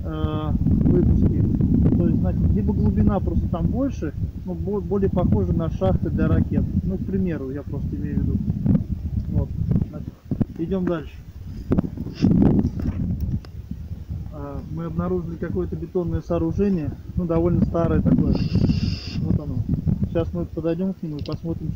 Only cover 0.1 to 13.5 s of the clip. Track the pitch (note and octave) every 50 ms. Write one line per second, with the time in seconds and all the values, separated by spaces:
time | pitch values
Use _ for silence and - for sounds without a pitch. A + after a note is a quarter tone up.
0.1 | D#3+ D#3 D#3 D#3 D3+ D3+ D3+ D3+ D3+ - - - - - - - - - - -
1.1 | - - - - - - - - - - - - - - - - - - - -
2.1 | - - - F#3 F3+ - - - - G3+ G3+ G#3 G#3 - G#3 - G3 G3+ G#3+ G#3
3.1 | G#3 F#3+ - - E3 - - - - E3+ E3+ E3+ - A#3+ C4+ C#4 - - - D3+
4.1 | - - - - - - - F#3 F3+ E3 E3 F#3 G#3 G3+ F3 E3+ F#3+ G#3 F#3+ F#3+
5.1 | - F3+ F3+ - - G#3 F#3+ F3 E3+ E3 E3 E3 - - F#3+ F#3+ F3+ - - E3
6.1 | - - D#3+ D#3+ D#3+ D#3+ - - - F#3+ E3 D#3 - - - F3+ F#3+ F3+ - -
7.1 | F#3 F#3+ F#3 F3+ D#3+ C#3+ C3+ C3 C3+ C#3+ C#3 - - C#3 - - - - - D3
8.1 | C#3+ - - - - - - - - - - - - - - - - - - -
9.1 | - - - - - - - - - - - - - - - - - - - -
10.1 | - - - - - - - - - - E3 E3 F#3 F#3+ F3+ E3+ E3+ D#3+ C#3+ -
11.1 | - - - - - - - - - - - - - - - - - - - -
12.1 | - - - - - - - - - - - - - - - - F2 F2+ F2+ F2
13.1 | E2+ - - - - - - -